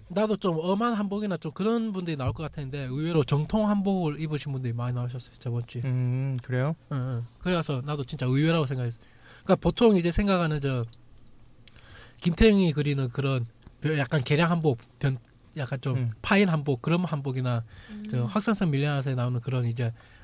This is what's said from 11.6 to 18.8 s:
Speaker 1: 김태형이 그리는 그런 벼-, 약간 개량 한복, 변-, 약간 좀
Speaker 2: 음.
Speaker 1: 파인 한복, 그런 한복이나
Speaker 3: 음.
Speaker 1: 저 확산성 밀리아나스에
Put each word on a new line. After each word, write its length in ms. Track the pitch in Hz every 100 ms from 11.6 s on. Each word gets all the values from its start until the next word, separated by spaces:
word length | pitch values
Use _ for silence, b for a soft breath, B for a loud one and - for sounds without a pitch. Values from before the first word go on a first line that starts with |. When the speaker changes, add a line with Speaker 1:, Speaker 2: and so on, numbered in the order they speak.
| - b b b b b
Speaker 1:
김태형이 520 | 175 165 220 202 175
그리는 360 | 147 143 139 127
그런 360 | 139 135 131 117 - - -
벼-, 180 | 147 156
약간 240 | - 151
개량 280 | 123 147 170
한복, 280 | 170 156 120 - -
변-, 200 | 139 127 - - - 160
약간 240 | 131 135
좀 160 | 139 127
Speaker 2:
음. 120 | 117 -
Speaker 1:
파인 260 | - 202 196
한복, 320 | 156 143 127
그런 220 | 160 170
한복이나 600 | 180 147 139 131 127 117 113 B B
Speaker 3:
음. 140 | 214 214
Speaker 1:
저 140 | 123
확산성 460 | 120 214 226 202 180
밀리아나스에 440 | 139